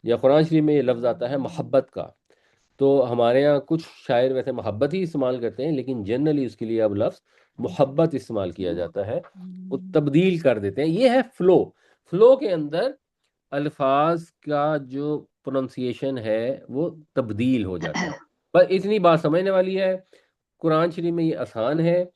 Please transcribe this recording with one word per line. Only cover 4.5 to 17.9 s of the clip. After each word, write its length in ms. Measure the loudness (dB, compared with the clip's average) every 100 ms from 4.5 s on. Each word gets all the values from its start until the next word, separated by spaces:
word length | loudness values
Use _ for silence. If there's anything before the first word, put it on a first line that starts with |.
محبت 420 | -6 -6 -2 -2
ہی 80 | -2
استعمال 400 | -4 -2 -2 -2
کرتے 240 | -6 -6 -4
ہیں، 60 |
لیکن 320 | -4 -4 -6
جنرلی 420 | -4 -2 0 0 -2
اس 100 | -6
کے 100 | -4
لیے 160 | 0
اب 140 | 0 0
لفظ 260 | -2 -4 _ _ _ -8
محبت 580 | -8 0 0 2 0 -2
استعمال 360 | -6 -6 -6
کیا 220 | -4 -4
جاتا 340 | -4 -6 -6 -6
ہے، 140 | -6 -8 -18 -18 -16 -8
وہ 80 | -8 -2
تبدیل 440 | -2 2 2 2 2
کر 220 | 0 0
دیتے 240 | -2 -2
ہیں۔ 60 | -2
یہ 200 | 2 2
ہے 100 | 2 -2 _
فلو۔ 320 | 4 4 2 _ _ _ _
فلو 240 | 4 6 6
کے 160 | 2
اندر 400 | -2 -2 -2 -4 -6 _ _ _ _ _
الفاظ 760 | -4 -4 -2 2 4 2 0 -4 _ -4
کا 320 | -2 0 -2
جو 480 | -4 -8 -4 -6 -8 _ -6
پروننسیشن 720 | -4 -4 -6 -6 -4 -4 -4
ہے 420 | -2 -2 -2 -6 -8
وہ 200 | -6 -6 -6 -8 -6
تبدیل 480 | -4 -2 0 0
ہو 140 | -2 -6
جاتا 240 | -6